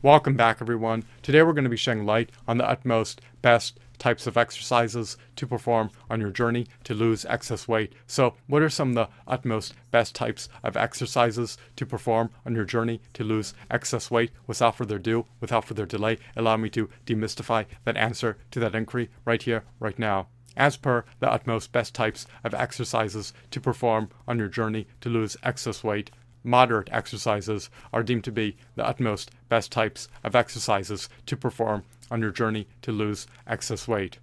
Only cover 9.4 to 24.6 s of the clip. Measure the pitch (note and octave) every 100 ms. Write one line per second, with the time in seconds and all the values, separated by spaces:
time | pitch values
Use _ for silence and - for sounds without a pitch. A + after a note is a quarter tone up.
9.4 | B2+ A2 - - - A#2 A2+ - A#2 A2+
10.4 | - - A2+ A2 A2+ - B2+ - A#2 A2
11.4 | A#2 - - - C3 A#2 - A2+ A2+ -
12.4 | - A2+ G2+ A#2+ A#2 A2+ - - A2 A2
13.4 | G#2 - - A#2 - A#2+ - A#2+ A#2+ -
14.4 | - A2 A#2 - A2+ G#2 F#2+ A2+ A2 -
15.4 | A#2 A#2 - A2 G2+ G#2+ G#2+ A2+ - -
16.4 | A2+ A2 A2 A#2+ A2 - - A2 G#2+ -
17.4 | A2 A2+ G#2+ - - A2+ A2 A2+ A#2 G#2
18.4 | - - A2+ G#2+ A2 B2 A#2 - - A#2
19.4 | - A2+ - - A2 G2+ A2 G2 F#2 -
20.4 | - - C#3 C#3 C#3+ B2 - - A2+ A#2
21.4 | - A2+ - A#2+ A2+ - A2 - - -
22.4 | A#2 B2 B2 - A#2+ A#2 G#2+ G#2+ G2+ -
23.4 | - - - A#2+ A#2+ A2 G#2+ - - A#2+
24.4 | G#2 G#2